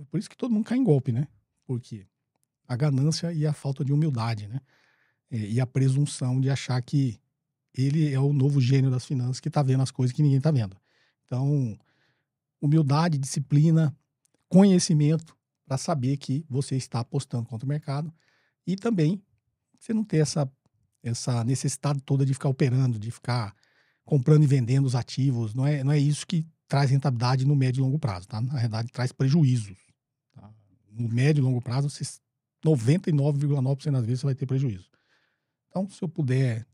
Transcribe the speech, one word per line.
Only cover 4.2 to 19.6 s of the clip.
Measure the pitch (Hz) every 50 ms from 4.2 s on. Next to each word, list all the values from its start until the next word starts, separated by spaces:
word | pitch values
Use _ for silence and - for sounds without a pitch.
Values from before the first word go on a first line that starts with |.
| 113 117 113 104 104 101
né? | 113 139 - _ _ _ _ _ _ _ _ _ _ _ _ -
É, | - 113
e | 107 101 113 123
a | 131 123
presunção | - 135 135 135 131 139 143 139 - - 123 123 127 131
de | 131 131
achar | 139 131 - - 131 127
que | 120 - - 143 139 127 101 - _ _ _ _ _ _ _ _ _ _ _
ele | - 131 139 139 165 156 147
é | 135 135
o | 139 143
novo | 147 139 127 147 143 143
gênio | 127 120 135 135 131 135
das | 127 127 -
finanças | - 156 127 123 123 127 -
que | - 156
tá | - 151
vendo | 143 131 131 131 131
as | -
coisas | - - 127 127 123
que | - 151
ninguém | 147 135 135
tá | 127 160
vendo. | 156 127 110 95 98 - _ _ _ _ _ _ _ _ _
Então, | - 123 123 135 143 147 143 131 113 101 - _ _ _ _ _ _ _ _ _ _ _ _ _ _ _ _
humildade, | - 143 147 160 160 131 139 151 165 175 156 135
disciplina, | 139 131 - 165 135 - 147 143 151 165 160 160 160 143 - - _ _ _ _ _ _ _ _ _ -
conhecimento | - 180 196 202 185 180 - - 175 151 147 147 160 156 - - - _ _ _ _ _ _
pra | - 135
saber | 131 - - 170 143 120 131 139 139
que | - - 131 139 165 -
você | 123 135 143 - 135
está | 131 - - - 135
apostando | 135 - - 143 - - - 120 117 -
contra | 120 113 127
o | 131
mercado | 147 151 - - 135 143 156 160 156 _ _ _ _ _ _ _ _ _ _
e | - 180
também | 196 - 233 233 180 151 151 202 196 - _ _ _ _ _ _ _